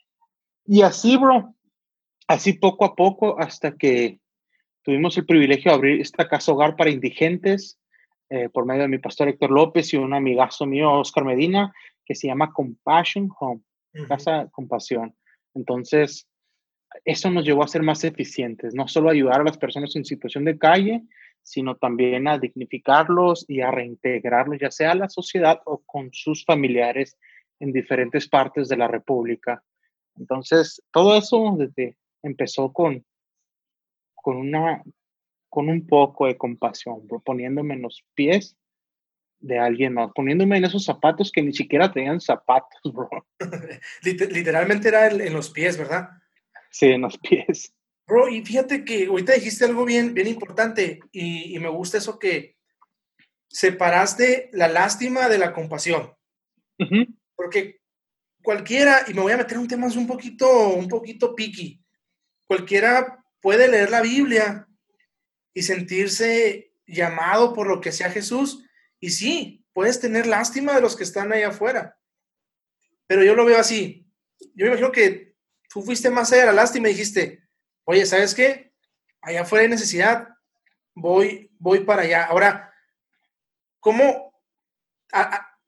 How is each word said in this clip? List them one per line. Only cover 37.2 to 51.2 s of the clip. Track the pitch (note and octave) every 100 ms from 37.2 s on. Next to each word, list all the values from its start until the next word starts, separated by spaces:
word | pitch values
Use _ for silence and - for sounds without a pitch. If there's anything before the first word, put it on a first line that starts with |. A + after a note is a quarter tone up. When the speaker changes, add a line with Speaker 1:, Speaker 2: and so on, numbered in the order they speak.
Speaker 1:
poniéndome | - B2+ B2+ C#3+ D3
en | C3
los | A#2+ - _
pies | - C#3+ G3 - _ _ _ _ _ _ _ _ _
de | C3 A#2+
alguien | A#2+ A#2 C3
más, | A#2+ A2+
poniéndome | - C3+ E3 G3 G3
en | F#3
esos | G3
zapatos | G3 - D#3 E3 G3+
que | -
ni | D3
siquiera | C#3 - C#3+ G3
tenían | C3 C3+ E3+
zapatos, | - A#2+ - B2+ - _ D3
bro. | A#2 B2+ - - -
Speaker 2:
<laughs> | F3 E3+ D3+ - - -
Liter-, | F3+ F3+ G3
literalmente | E3+ E3 D#3 F#3+ G#3 A3
era | G#3+ A3
en, | G3+
en | F#3
los | D#3 D3
pies, | D3+ F3 D#3+
¿verdad? | C#3 F3 F3+ _ _ _ _ - _
Speaker 1:
Sí, | - C#3
en | B2+
los | A#2+ -
pies. | - - - - - _ _ _ -
Speaker 2:
Bro, | A3+ B3+
y | A3+
fíjate | G#3 B3 C4+ C#4
que | - A3 F#3
ahorita | F#3 F3+
dijiste | C4 G#3+ G#3 A#3+
algo | A#3+
bien, | A#3+ A#3+ A#3+
bien | A#3 G#3+
importante, | A3+ G#3 - A3+ A3 F3 D#3 _
y, | F#3